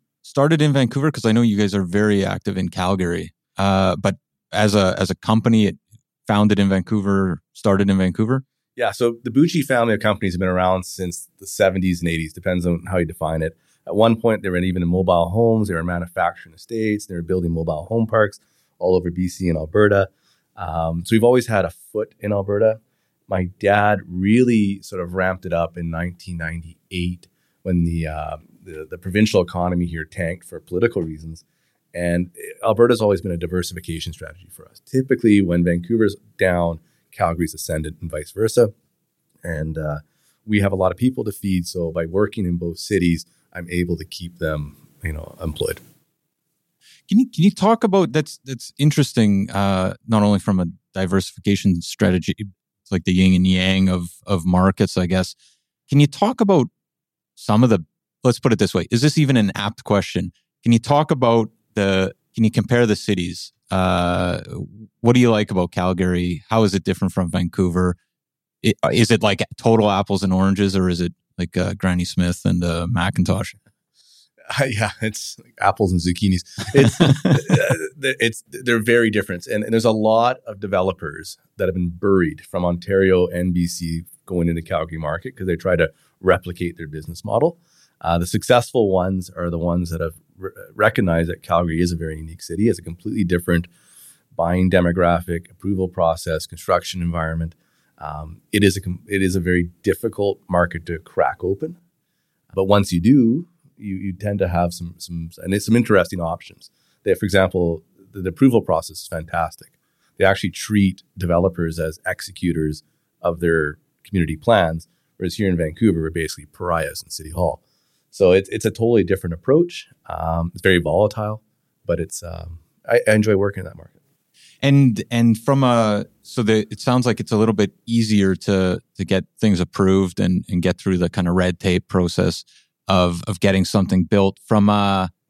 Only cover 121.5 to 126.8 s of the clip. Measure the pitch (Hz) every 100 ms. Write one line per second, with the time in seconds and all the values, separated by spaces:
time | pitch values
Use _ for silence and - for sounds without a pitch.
121.5 | _ _ _ - 82 82 - 85 85 82
122.5 | 82 _ _ - 117 113 107 107 98 101
123.5 | - 80 - - _ _ _ _ _ -
124.5 | _ 139 139 131 107 - 117 117 110 -
125.5 | 135 127 117 110 104 - _ - - 110
126.5 | 110 - -